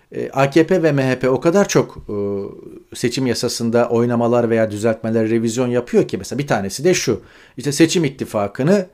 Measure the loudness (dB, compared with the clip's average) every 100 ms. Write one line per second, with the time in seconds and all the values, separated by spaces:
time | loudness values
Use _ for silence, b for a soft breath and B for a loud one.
0 | B -8 -6 0 2 4 4 4 2 2
1 | 0 0 0 2 2 2 4 2 0 -6
2 | -8 -4 -4 -4 -8 -12 -18 -20 _ -6
3 | -4 -2 -2 -2 -4 -4 0 0 2 2
4 | 2 2 2 2 2 2 0 0 -2 -2
5 | -2 0 2 0 0 -2 0 -2 0 0
6 | 0 -4 -8 -8 -2 -2 -2 -2 0 0
7 | 0 -4 B B B -8 -6 2 2 4
8 | -2 -4 -6 -4 -4 -2 2 2 0